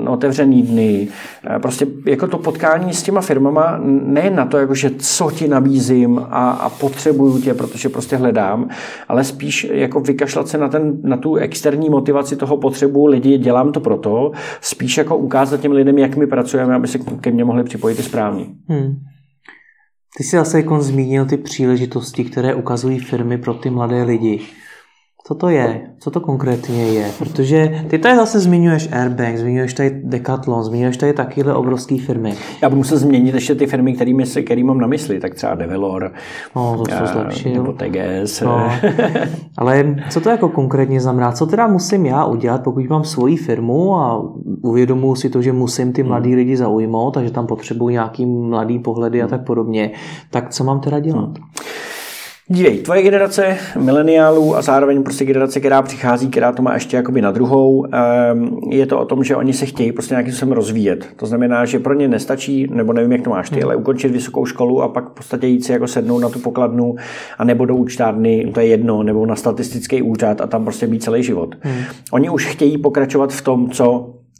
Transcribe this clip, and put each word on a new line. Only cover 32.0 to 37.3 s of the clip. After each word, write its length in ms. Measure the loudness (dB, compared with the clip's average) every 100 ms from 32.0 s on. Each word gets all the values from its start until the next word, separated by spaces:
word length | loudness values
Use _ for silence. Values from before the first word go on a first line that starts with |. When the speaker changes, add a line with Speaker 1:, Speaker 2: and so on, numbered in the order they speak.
| -2 -4 -4 -6 -10 -2
Speaker 1:
Já 60 | 0
budu 80 | 2
muset 180 | 2 2
změnit 380 | 4 4 4
ještě 200 | 2 0
ty 120 | 0 0
firmy, 260 | 2 0
kterými 340 | 2 0 2 0
se, 160 | -2
který 220 | -2 0
mám 140 | 2 2
na 80 | 0
mysli, 340 | -2 -2 -4
tak 140 | -6
třeba 200 | -6 -6
Develor, 580 | -4 -4 -4 -4 -4 -8 -10 -16 -16 -10 -4
Speaker 2:
No, 200 | -2 -2
to 60 |
jsi 140 | -2 -2
to 60 |
Speaker 1:
eh, 20 | -2
Speaker 2:
zlepšil. 460 | -2 -4